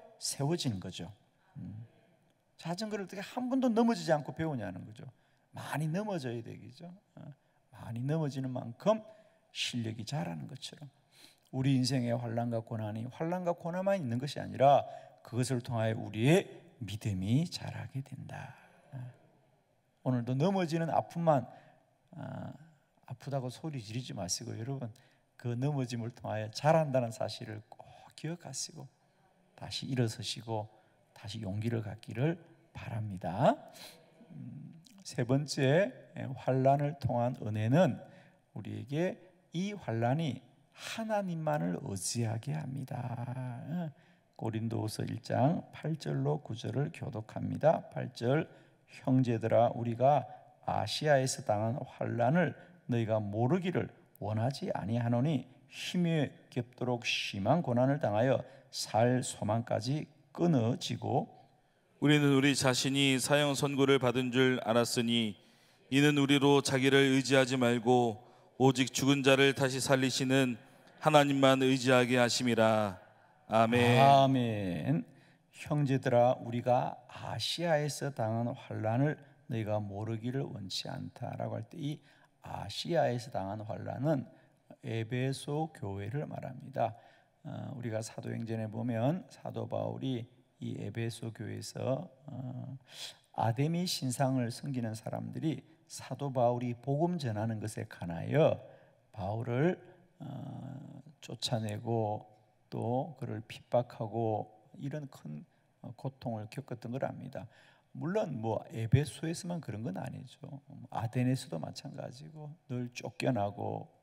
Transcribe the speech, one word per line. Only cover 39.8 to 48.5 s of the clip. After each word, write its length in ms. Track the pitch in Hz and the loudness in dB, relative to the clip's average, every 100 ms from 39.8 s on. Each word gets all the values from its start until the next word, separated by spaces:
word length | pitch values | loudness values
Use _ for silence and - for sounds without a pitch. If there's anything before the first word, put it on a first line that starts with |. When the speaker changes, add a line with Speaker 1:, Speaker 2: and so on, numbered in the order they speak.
| - 113 117 147 156 - - _ _ | -6 0 0 0 -2 -6 -12 _ _
Speaker 1:
하나님만을 1080 | - - - 220 208 190 165 156 151 170 175 | -16 -10 -8 -4 -2 -2 -4 -2 -2 -2 -4
의지하게 720 | - 95 - 117 113 110 143 | -6 -6 -4 -2 -2 -2 -4
합니다. 720 | 156 147 139 131 - 117 120 123 127 127 120 - | -6 -6 -8 -8 -8 -8 -8 -8 -8 -8 -10 -6
어, 240 | 175 160 - _ _ _ - | -6 -6 -10 _ _ _ -10
고린도후서 680 | 110 110 113 110 107 - | -6 -4 -4 -4 -4 -4
일 180 | 107 110 | -6 -6
장 420 | - 110 131 196 - | -2 2 4 2 -6
팔 240 | - 151 156 | -8 -6 -6
절로 440 | 147 143 139 143 | -4 -2 0 -2
구 140 | - 110 | -4 -8
절을 360 | 107 117 147 | -4 -2 -4
교독합니다. 960 | - 113 107 110 - 101 104 147 175 - | -6 -8 -8 -10 -8 -6 2 2 2 -2
팔 240 | 135 123 | -10 -8
절, 360 | - 120 147 - | -4 0 0 -2